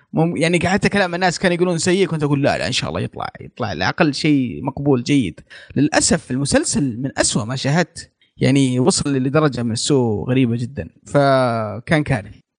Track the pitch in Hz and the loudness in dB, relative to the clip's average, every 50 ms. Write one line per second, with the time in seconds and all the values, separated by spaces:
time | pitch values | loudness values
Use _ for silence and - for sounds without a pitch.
0 | _ _ - - 160 170 175 - 151 165 175 170 151 170 185 202 - 202 - 202 | _ _ -2 0 0 0 0 0 0 2 2 2 2 2 0 2 2 2 2 0
1 | 196 180 170 170 185 180 165 - - 185 175 170 180 185 175 165 - 185 175 196 | 0 0 0 0 0 0 0 2 0 0 2 2 2 2 0 0 2 2 2 4
2 | 190 156 165 160 147 143 147 139 139 127 87 65 65 87 127 - - 69 78 85 | 2 2 0 0 0 0 2 2 2 2 2 0 -2 -2 -2 -2 -4 -4 -4 -4
3 | 85 - - - - - - - - - - - 123 107 92 76 92 113 147 - | -4 -6 -6 -8 -10 -10 -10 -12 -16 -14 -10 -8 -6 -6 -4 -2 -2 0 0 0
4 | 175 156 135 - - 160 151 139 131 117 120 123 - 135 - - 143 143 139 123 | 0 0 0 0 0 2 2 2 0 -2 -4 -8 -8 -8 -6 -4 0 2 2 2
5 | 120 - 147 143 120 87 76 - - - - - - - - - 139 147 - - | 2 2 2 2 0 0 -4 -8 -14 -20 -20 -20 -16 -6 -2 0 0 2 2 2
6 | 302 - 175 165 - - 127 131 143 135 - 262 339 - - - 151 135 110 113 | 2 2 0 0 -2 -4 -4 -4 -2 0 0 0 0 0 -2 -2 -2 -2 -2 -4
7 | 135 135 - - 311 - - 175 107 110 131 127 - 131 143 175 - - - - | -6 -6 -2 -2 -2 0 0 -2 -4 -4 -6 -4 -2 0 2 2 0 0 -4 -16
8 | - - _ _ _ _ _ - 131 127 131 139 139 127 123 123 127 - - - | -20 -20 _ _ _ _ _ -2 0 2 4 4 2 2 2 2 2 2 2 2
9 | - 143 139 135 127 139 131 156 156 151 123 117 120 120 107 113 - - 151 135 | 0 0 0 0 0 0 2 2 2 2 0 -2 -2 -2 -2 -2 0 0 2 2
10 | 123 117 107 101 - - 123 131 135 117 117 117 131 123 143 - 110 - - _ | 2 2 0 -2 -2 0 0 2 2 2 0 -2 -4 -6 -8 -8 -10 -10 -12 _
11 | _ - - 143 139 139 135 131 127 123 117 113 110 104 101 107 - - 170 151 | _ -2 0 2 4 4 4 2 2 2 0 -2 -4 -4 -6 -8 -4 -2 0 0
12 | 147 - 139 107 95 - - - _ _ _ | 0 0 -2 -4 -4 -8 -16 -20 _ _ _